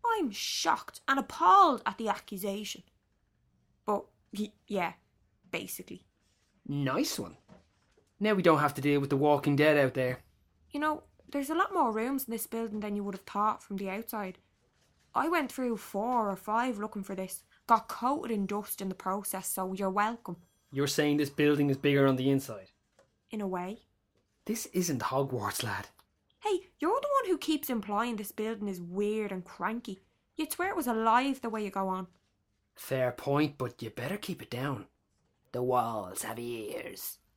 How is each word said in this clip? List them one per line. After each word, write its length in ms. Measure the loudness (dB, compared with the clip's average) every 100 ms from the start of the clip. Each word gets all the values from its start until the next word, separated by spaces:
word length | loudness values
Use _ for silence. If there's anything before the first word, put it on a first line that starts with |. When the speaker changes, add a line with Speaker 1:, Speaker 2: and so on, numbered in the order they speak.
| 0 0
Speaker 1:
I'm 140 | -2
shocked 720 | -4 -6 -2 0 0 -4 -10 -2
and 120 | -2
appalled 640 | -2 2 8 10 8 6
at 140 | -4 -4
the 100 | -4
accusation. 760 | -4 -6 -6 -4 -4 -8 -12 -16 _ _ _ _ _ _ _ _ _
But, 220 | -4 -4 -4 _ _
y-, 180 | -8 -8 _ _
yeah, 280 | -2 -2 -6 _ _ _ _ _
basically. 560 | -8 -8 -12 -12 -16 _ _ _ _ _ _ -6
Speaker 2:
Nice 520 | -2 0 0 -2 -4
one. 180 | -8 -12 _ -20 _ _ _ _ _ _
Now 140 | 0
we 80 | 4
don't 200 | 6 6
have 140 | 4 2
to 40 |
deal 200 | 2 4
with 100 | 4
the 80 | 4
Walking 380 | 6 4 4 6
Dead 200 | 6 6
out 160 | 4
there. 280 | 2 -2 -4 _ _ _ _ _
Speaker 1:
You 100 | -4
know, 220 | -2 -2 -10 _ -8
there's 220 | -6 -2
a 40 |
lot 200 | -2 0
more 180 | 2 2
rooms 320 | 0 -2 -2
in 60 | -4
this 160 | -6 -6
building 340 | -6 -4 -4
than 160 | -4 -4
you 80 |
would 100 | -4
have 120 | -8 -6
thought 360 | 0 0 0
from 140 | -8 -8
the 140 | -6
outside. 480 | -8 -8 -8 -8 -10 _ _ _ _ _ _ _
I 140 | -2 0
went 240 | 0 -2
through 240 | -2 -2 -4
four 540 | -4 -4 0 2 0
or 60 | -2
five 420 | -2 0 0 -2
looking 240 | -6 -8
for 120 | -8
this. 280 | -6 -6 -10 _ _ 4
Got 220 | 4 4
coated 420 | -2 0 0 -2
in 160 | -2 -2
dust 340 | -4 -6 -6
in 80 | -6
the 60 |
process, 540 | -4 -4 -4 -4 -6 -6
so 240 | -4 -4
you're 180 | -2 0
welcome. 460 | 2 0 -2 -10 -12 _ _ _
Speaker 2:
You're 160 | 0 2
saying 300 | 4 4 4
this 140 | 2
building 380 | 4 4 6 4
is 80 | 4
bigger 300 | 4 6 6
on 80 |
the 160 | 6 4
inside? 400 | 2 0 -12 -14 _ _ _ _ _ _
Speaker 1:
In 100 | -6
a 80 | -4
way. 300 | -4 -6 -10 _ _ _ _ _ _
Speaker 2:
This 220 | -6 -6 -2
isn't 360 | -2 0 -2
Hogwarts, 640 | 0 0 0 -2 -4 -4
lad. 240 | -4 -6 -8 _ _ _ _ _
Speaker 1:
Hey, 300 | -2 -2 -2 _
you're 220 | 0 0
the 80 | 2 0
one 60 | 2
who 100 | -2
keeps 300 | 0 -2 0
implying 460 | -4 0 -2 -2
this 160 | -4 -8
building 380 | -6 -6 -4 -6
is 120 | -6
weird 520 | -6 -2 0 0 -2
and 120 | -6
cranky. 540 | -10 -6 -6 -4 -8 -12 _ _ _ -8
You'd 160 | -6
swear 160 | -2 -2
it 80 | -2
was 100 | -2
alive 540 | 2 4 4 4 -2
the 100 | -4
way 140 | -4
you 60 | -4
go 180 | -2 -2
on. 180 | -2 -6 _ _ _ _ _ _ -18
Speaker 2:
Fair 340 | -4 0 0
point, 480 | 0 0 2 2 0
but 240 | -8 -6
you 80 | -12
better 260 | -8 -6 -6
keep 260 | -6 -8
it 80 | -8
down. 360 | -6 -4 -6 -10 _ _ _ _ _ _
The 120 | -4
walls 600 | 2 2 2 -4 -6 -8
have 160 | -8 -8
ears. 800 | -8 -8 -8 -10 -10 -12 -12 -14 _